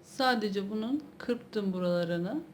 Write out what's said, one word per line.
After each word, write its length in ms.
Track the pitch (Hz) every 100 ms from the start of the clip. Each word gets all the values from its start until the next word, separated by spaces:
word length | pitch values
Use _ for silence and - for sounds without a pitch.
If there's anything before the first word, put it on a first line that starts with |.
Sadece 640 | - - 262 240 214 196 196
bunun 340 | 214 220 294 - -
kırptım 560 | - 240 - 220 196
buralarını 680 | 185 180 175 170 170 175 294 330